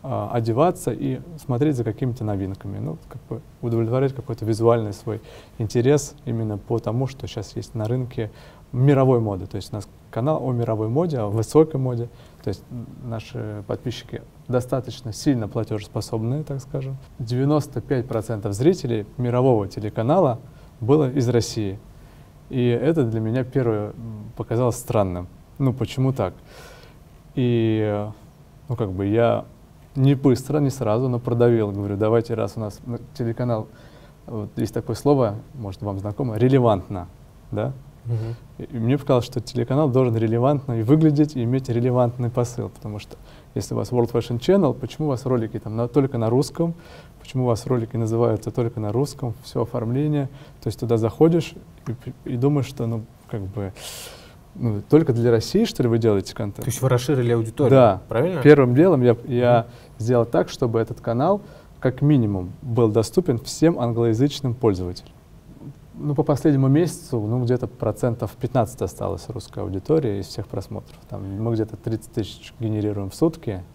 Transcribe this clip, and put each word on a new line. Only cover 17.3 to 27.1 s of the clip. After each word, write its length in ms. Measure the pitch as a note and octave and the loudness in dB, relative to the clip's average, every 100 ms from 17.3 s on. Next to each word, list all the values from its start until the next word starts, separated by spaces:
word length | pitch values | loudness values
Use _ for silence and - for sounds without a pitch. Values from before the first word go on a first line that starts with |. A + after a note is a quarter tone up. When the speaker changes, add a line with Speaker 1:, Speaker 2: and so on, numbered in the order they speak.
| B2 C#3 D3+ - B2 | 0 2 2 0 -8
Speaker 1:
пять 260 | - C3 B2 | -2 -2 -2
процентов 460 | A2+ - A2 G#2 | -4 -4 -6 -4
зрителей 520 | G2 D3 F3+ C3 A2+ G#2 - | 2 2 2 -2 -4 -4 -4
мирового 500 | B2 B2 C3+ A2+ G2 | 0 4 4 4 2
телеканала 720 | - G#2 - A2+ F3 D#3 A#2 - - - - | -6 -6 -2 2 4 2 0 -8 -20 -20 -8
было 320 | A2 D3+ C3+ | 2 4 4
из 160 | C#3 A#2+ | 2 2
России. 500 | A#2 A2 - G#2 G2+ - - - - - - - | 2 0 -4 -4 -6 -14 -20 -20 -20 -20 -20 -8
И 160 | C3 A#2+ | 0 2
это 380 | A#2 C3 E3 | 2 2 2
для 160 | A#2+ A2 | 0 0
меня 240 | A2 B2 | -2 -2
первое, 460 | B2+ C3+ A#2+ G#2+ G#2 | 0 0 0 0 -4
м, 420 | - A#2 G#2+ G#2+ - | -10 -12 -12 -14 -12
показалось 420 | A2 A#2 B2 - | -4 0 0 0
странным. 500 | - A2+ G2 F2+ F2+ - - - | -2 0 0 -2 -10 -16 -20 -2
Ну, 140 | C3+ | -2
почему 380 | A#2+ A2 - C3 | 0 -4 0 0
так? 220 | C3 F#2+ - - - - - - - - | 0 -2 -4 -20 -20 -20 -20 -20 -20 -20